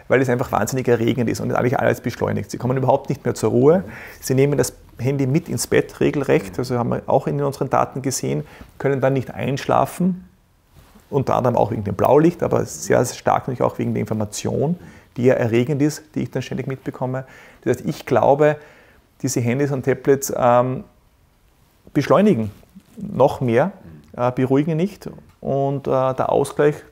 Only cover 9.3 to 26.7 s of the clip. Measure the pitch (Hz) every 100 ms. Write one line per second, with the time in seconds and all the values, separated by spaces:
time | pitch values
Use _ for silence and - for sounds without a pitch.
9.3 | - 120 139 - 123 127 - 180 185 -
10.3 | _ _ _ _ _ - - _ 143 127
11.3 | 107 120 - 110 113 101 101 101 139 165
12.3 | - 127 123 110 - - 123 123 - -
13.3 | - - 123 123 - 120 113 113 110 104
14.3 | - 110 117 139 175 - - _ - 123
15.3 | 127 120 113 123 143 147 - - 139 127
16.3 | 135 - 139 127 135 - - 127 131 127
17.3 | - - - - 127 - - - 120 110
18.3 | 143 151 147 - - _ _ _ _ 131
19.3 | 127 120 127 143 139 127 123 - 139 -
20.3 | - 123 123 127 131 - _ _ _ _
21.3 | _ _ _ _ _ _ - 131 135 214
22.3 | 139 107 - - - - - - - 139
23.3 | - 127 117 175 - - - - - 123
24.3 | 127 131 135 156 156 196 - - - -
25.3 | _ - 139 139 139 135 135 131 131 -
26.3 | - 139 - 151